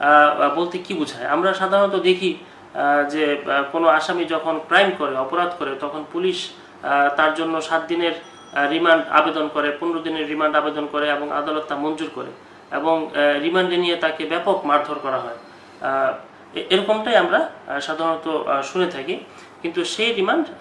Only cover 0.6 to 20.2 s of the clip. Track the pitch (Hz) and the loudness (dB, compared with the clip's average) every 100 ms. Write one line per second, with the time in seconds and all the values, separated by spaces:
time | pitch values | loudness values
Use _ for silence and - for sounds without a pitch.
0.6 | 170 170 - 180 143 - 135 151 190 185 | -2 -4 -6 -4 -4 -6 -2 0 0 0
1.6 | 190 196 196 190 175 180 185 - - - | 2 2 2 2 2 2 0 -4 -10 -20
2.6 | - - 143 147 143 151 151 147 131 139 | -12 -2 2 2 2 0 0 -2 0 -2
3.6 | 139 165 165 156 156 175 160 160 160 156 | 0 2 4 4 2 -2 -2 -2 -2 -4
4.6 | - 175 196 180 143 131 135 170 175 - | 2 4 4 2 -2 -2 -2 0 -2 -2
5.6 | 139 135 147 151 143 165 185 175 - - | -6 -6 -6 -8 -8 -4 -2 -2 -6 -14
6.6 | - - 143 143 143 143 156 156 160 160 | -20 -8 0 2 4 4 2 2 -2 -2
7.6 | 147 160 156 170 170 160 - - - 139 | 0 -2 0 0 0 -2 -10 -20 -6 -2
8.6 | 143 160 170 160 - 151 160 156 151 151 | 0 2 4 4 4 2 2 0 -2 -2
9.6 | 147 147 170 165 160 160 147 151 151 151 | -2 -2 -4 -4 -4 -4 -4 -2 0 2
10.6 | 151 147 147 147 147 143 147 147 147 151 | 0 -4 -4 -2 0 -2 -2 -4 -2 -4
11.6 | 156 143 151 156 156 131 131 - - - | -4 -4 -4 -4 -8 -10 -12 -14 -20 -20
12.6 | - 143 160 165 156 151 147 143 160 180 | -8 -4 0 0 0 2 2 2 2 2
13.6 | 180 175 175 170 160 151 151 170 202 185 | 2 2 0 0 0 -2 -4 -2 0 0
14.6 | 147 147 147 143 135 127 123 117 - - | 2 2 0 -6 -4 -4 -6 -12 -16 -20
15.6 | - - 135 135 131 - - - - 151 | -20 -8 -4 0 -2 -4 -10 -20 -14 -8
16.6 | - 190 202 214 220 220 175 208 330 - | 0 0 2 0 2 2 4 2 0 -8
17.6 | - 139 143 156 165 160 160 156 - 139 | -8 -8 -6 -2 -2 -2 -2 -4 -2 -2
18.6 | 135 185 180 139 135 226 - - - - | -2 -2 -2 -4 -6 -8 -10 -20 -20 -10
19.6 | 170 170 170 - 226 202 | -6 -4 -4 -2 -2 0